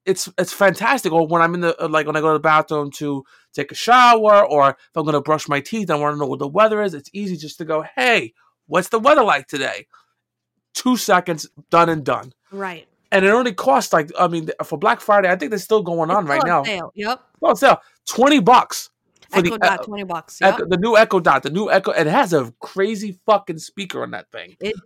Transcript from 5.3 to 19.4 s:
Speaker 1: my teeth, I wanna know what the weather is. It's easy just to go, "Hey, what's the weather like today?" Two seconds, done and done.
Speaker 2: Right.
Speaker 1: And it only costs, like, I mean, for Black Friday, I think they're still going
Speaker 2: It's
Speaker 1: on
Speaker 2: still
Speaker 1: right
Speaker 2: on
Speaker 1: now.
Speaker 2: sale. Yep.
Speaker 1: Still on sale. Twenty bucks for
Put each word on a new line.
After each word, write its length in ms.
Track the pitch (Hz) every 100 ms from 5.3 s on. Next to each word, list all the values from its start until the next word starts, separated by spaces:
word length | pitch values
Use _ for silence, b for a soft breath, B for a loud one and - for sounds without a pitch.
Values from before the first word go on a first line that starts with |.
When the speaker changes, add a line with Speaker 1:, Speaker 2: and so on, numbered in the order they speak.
| 156 -
Speaker 1:
my 120 | 143
teeth, 300 | 139 220 185
I 60 | 151
wanna 200 | 147 147
know 100 | 139
what 120 | 135
the 80 | 143
weather 340 | 170 220 214
is. 100 | 208
It's 160 | 151 -
easy 220 | 196 202 170
just 220 | 151 -
to 60 |
go, 200 | 160 156 156 -
"Hey, 380 | 254 214 117 _ _ _ _
what's 220 | 160 180
the 80 | 226
weather 240 | 240 302
like 240 | 208 143 135
today?" 380 | 143 123 90 - b b b _ _ _ _ _
Two 220 | - 254 247
seconds, 520 | - 180 180 160 - - _
done 180 | 170 170
and 160 | 160
done. 280 | 135 120 127 _ _
Speaker 2:
Right. 340 | 196 190 170 _ _ _
Speaker 1:
And 120 | 196
it 60 | 190
only 220 | 226 247
costs, 400 | 180 262 269 -
like, 180 | 175 151 -
I 100 | 180
mean, 220 | 170 160 -
for 140 | 156 151
Black 220 | 208 240
Friday, 280 | - 202 185
I 60 | 180
think 140 | 285
they're 80 | 202
still 240 | - 214
going 280 | 170 170 160
Speaker 2:
It's 60 | 202
Speaker 1:
on 80 | 156
Speaker 2:
still 100 | 202
Speaker 1:
right 40 |
Speaker 2:
on 40 | 262
Speaker 1:
now. 180 | 165
Speaker 2:
sale. 280 | 139 190 160
Yep. 260 | - 208 254 _ _
Speaker 1:
Still 120 | -
on 80 | 214
sale. 240 | 269 180 b b -
Twenty 320 | - 269 294
bucks 500 | 190 247 - - - _ _ _ _
for 80 | 196